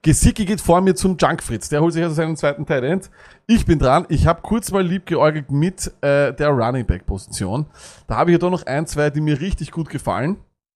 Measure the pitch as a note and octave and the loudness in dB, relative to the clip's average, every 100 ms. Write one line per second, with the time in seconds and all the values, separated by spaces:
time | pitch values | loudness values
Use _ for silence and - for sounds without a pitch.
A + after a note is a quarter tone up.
0 | D#3 D3+ - - F#3+ G3+ - F3 F#3+ F#3 | 2 4 4 2 -2 -2 2 4 4 2
1 | F#3+ F3+ D3 D#3+ - A2 - D3 E3 E3 | 0 2 0 0 -6 -8 -4 0 0 0
2 | F3 D#3 D#3+ D#3+ D3 C#3+ D3 C#3+ B2+ F#3 | -2 -2 -2 -2 -2 -4 -2 -2 0 -2
3 | - _ - - - A3+ - D#3+ C3+ C#3+ | -4 _ -20 -20 0 2 4 2 4 2
4 | F3 D#3 D#3 - - A3 - F#3+ F#3 F#3+ | 2 2 2 0 -2 -4 -2 -2 0 -2
5 | - D#3+ D3+ D3+ C3+ C#3 D3 - - - | -2 2 2 2 -4 0 0 -2 -12 -4
6 | C#3+ C#3+ C#3+ B2+ D3 C#3+ A#2 C3 G#2+ F2+ | 0 2 2 0 0 0 0 -2 -2 -6
7 | - G2 - - F#2+ A#2 D3+ - - - | -4 -8 -8 -8 -4 -4 -6 -12 -20 -20
8 | - A2+ E3 E3+ F3+ F3+ - C3+ E3 D3+ | -8 0 4 4 2 -2 -4 -4 -4 -2
9 | D3 C#3+ D3+ D3 F#3 - D#3+ - D3+ - | -2 0 -2 -2 -2 -6 -6 -8 -8 -6
10 | - F#2+ C3+ G#3 - _ _ | -4 -2 -2 -6 -10 _ _